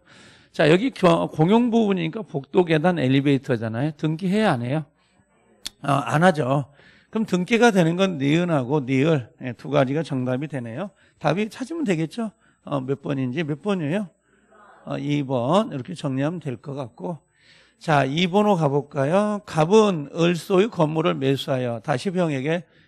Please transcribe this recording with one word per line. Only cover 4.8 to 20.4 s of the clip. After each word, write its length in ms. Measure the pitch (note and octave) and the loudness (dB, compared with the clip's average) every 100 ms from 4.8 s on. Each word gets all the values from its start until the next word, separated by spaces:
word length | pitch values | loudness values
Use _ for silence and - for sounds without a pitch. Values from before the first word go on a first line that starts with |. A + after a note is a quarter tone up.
| C#3+ _ _ _ _ _ _ _ - _ | -6 _ _ _ _ _ _ _ -20 _
어, 100 | D3 | -2
안 320 | C#3 A#2 D3 | -2 0 4
하죠. 420 | F#3 D3+ B2+ C#3+ - _ - _ _ | 4 2 0 0 -2 _ -20 _ _
그럼 160 | A3 G#3 | -6 -2
등기가 460 | F3+ F3 A#3 A#3+ | -2 0 4 6
되는 240 | F#3+ D#3+ F3 | 6 2 2
건 240 | F#3+ D#3 | 0 0
니은하고 600 | C#3 D#3+ F3+ D3+ A#2+ D3+ | 2 2 2 0 0 -2
니을, 500 | B2 C3+ D#3 D3+ A2 _ | 0 2 2 0 -2 _
예, 120 | C3 | -12
두 180 | A2+ - | -10 -2
가지가 320 | C#3+ C3 D3 | 0 0 -2
정답이 440 | D#3 C3 B2+ B2+ D3+ | -4 -4 -4 -4 -6
되네요. 440 | C3+ A#2 A#2+ G3+ _ _ _ | -8 -10 -10 -12 _ _ _
답이 320 | D#3 F3 G#3+ | -2 0 -4
찾으면 360 | - C4 E4+ A3+ | -6 -10 -6 -2
되겠죠? 460 | D#3+ D#3+ - A3 _ _ _ - | -2 -2 -6 -10 _ _ _ -6
어, 160 | C#3+ | -6
몇 200 | C3 C#3 | -4 -6
번인지, 420 | E3+ C#3 B2+ C#3 | -4 -4 -2 -4
몇 200 | D#3 D3+ | -4 -4
번이에요? 460 | G#3 F#3+ C#3 G3 F#3+ _ _ _ _ _ - - - | -4 -2 -2 -4 -6 _ _ _ _ _ -20 -20 -12
어, 120 | C#3+ | -8
이 240 | C#3+ D3 | -2 -2
번. 480 | C3 C3 A#2+ F#3+ A3 | -2 -2 2 0 0
이렇게 240 | C#3+ B2 F3 | -6 -10 -8
정리하면 440 | D3 C3 C#3+ F3 | -6 -2 -2 -4
될 180 | D3 A#2+ | -8 -10
것 180 | D3 C#3 | -12 -12
같고. 420 | A#2+ - F3+ D#3+ _ _ _ - _ _ | -12 -12 -10 -12 _ _ _ -20 _ _
자, 260 | - C#3+ C3+ | 2 2 2
이 220 | D3+ F3+ | 0 2
번호 280 | G3+ G#3 F3+ | 2 4 2
가볼까요? 840 | D3+ C#3+ C#3 D3 C#3 F#3+ G#3 G#3 - | 2 0 -4 -2 0 2 0 -4 -4
갑은 640 | D#3 D#3+ A3 G#3 E3 C#3+ E3+ | 0 4 6 4 0 -6 0
을소유 540 | E3+ E3+ | 0 0